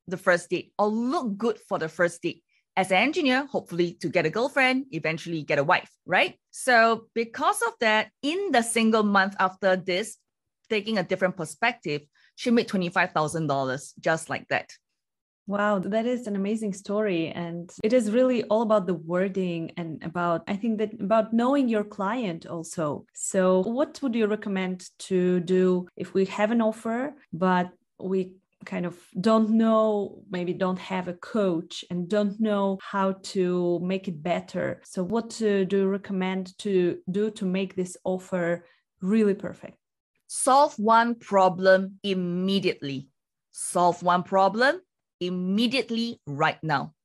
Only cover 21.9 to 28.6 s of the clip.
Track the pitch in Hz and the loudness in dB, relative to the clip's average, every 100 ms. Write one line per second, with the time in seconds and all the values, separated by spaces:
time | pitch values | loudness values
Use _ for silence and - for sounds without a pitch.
21.9 | 208 190 247 214 165 - 170 160 - 156 | -4 -4 -4 -4 -6 -8 -10 -8 -6 -4
22.9 | 104 - - - 196 185 185 185 240 302 | -4 -10 -12 -4 2 4 4 2 0 -2
23.9 | - 277 226 208 214 214 190 185 185 - | -2 -2 0 0 0 -4 -4 -4 -6 -10
24.9 | - - 185 180 180 170 185 185 180 180 | -16 -2 0 2 2 2 2 4 2 -2
25.9 | - 185 190 190 - 214 233 220 220 226 | -12 -4 0 0 0 0 2 0 -2 -6
26.9 | 233 277 - - 165 185 180 180 - _ | -4 -6 -10 -12 -2 2 2 0 -6 _
27.9 | - 185 190 185 185 _ _ | -12 -4 -2 -4 -8 _ _